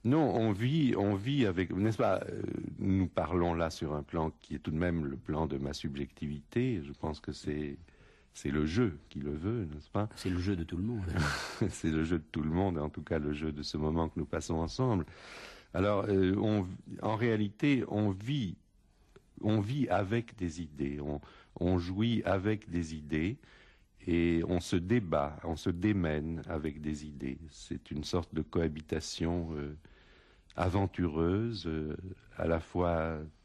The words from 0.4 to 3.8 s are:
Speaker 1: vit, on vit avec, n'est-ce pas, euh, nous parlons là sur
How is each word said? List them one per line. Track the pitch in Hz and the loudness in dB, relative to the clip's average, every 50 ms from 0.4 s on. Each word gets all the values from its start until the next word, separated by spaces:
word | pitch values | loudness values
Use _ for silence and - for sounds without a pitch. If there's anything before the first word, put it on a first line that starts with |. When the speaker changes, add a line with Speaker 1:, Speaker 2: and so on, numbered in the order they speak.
| 110 110 | 4 2
Speaker 1:
vit, | 101 92 113 127 147 165 151 123 113 | 2 2 2 2 4 4 4 4 4
on | - 101 101 104 | 4 4 2 2
vit | 98 101 123 143 143 123 | 0 0 0 2 4 4
avec, | 101 87 85 92 82 | 4 4 2 0 0
n'est-ce | - 90 101 110 107 - | 2 2 2 2 2 2
pas, | 123 104 95 - - - | 2 2 2 2 0 -4
euh, | - - - - - - - - - - | -6 -4 -4 -4 -4 -4 -6 -6 -6 -2
nous | 98 98 95 98 92 | 0 2 4 4 4
parlons | 82 - - 82 76 87 90 87 87 85 | 2 2 0 0 2 2 2 2 2 2
là | 82 82 82 | 2 0 -2
sur | - - | -2 -4